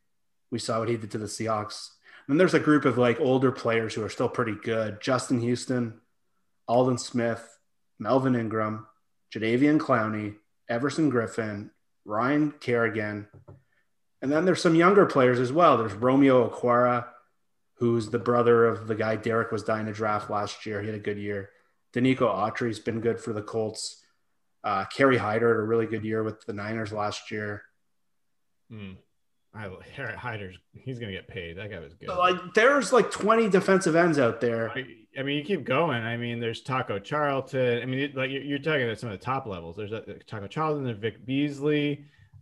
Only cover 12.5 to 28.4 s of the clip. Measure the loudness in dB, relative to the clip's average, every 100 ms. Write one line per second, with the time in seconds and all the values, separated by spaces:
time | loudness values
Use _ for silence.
12.5 | -4 -2 0 0 -2 -6 -8 -12 -20 -20
13.5 | -20 _ _ _ _ _ _ -2 2 2
14.5 | 2 4 6 6 6 6 6 4 4 0
15.5 | 4 6 6 0 0 2 6 6 6 4
16.5 | 0 0 4 4 0 -4 -14 _ _ _
17.5 | _ _ _ 0 0 -2 -2 2 4 6
18.5 | 6 6 2 -4 -2 -2 -2 0 0 0
19.5 | -4 -2 -2 -4 -4 -2 -2 -2 -4 -4
20.5 | -8 -8 -6 -6 -6 -6 -6 -6 -8 -10
21.5 | _ _ _ _ 0 0 2 0 0 -2
22.5 | -2 -4 -4 -6 -2 -2 -2 -6 -8 -6
23.5 | -4 -4 -6 -12 -14 _ _ _ _ _
24.5 | _ -4 -4 -4 2 4 4 0 0 2
25.5 | 2 0 -2 -2 -4 -4 -4 -4 -8 -12
26.5 | -10 -8 -6 -6 -6 -6 -6 -10 -8 -8
27.5 | -8 -14 _ _ _ _ _ _ _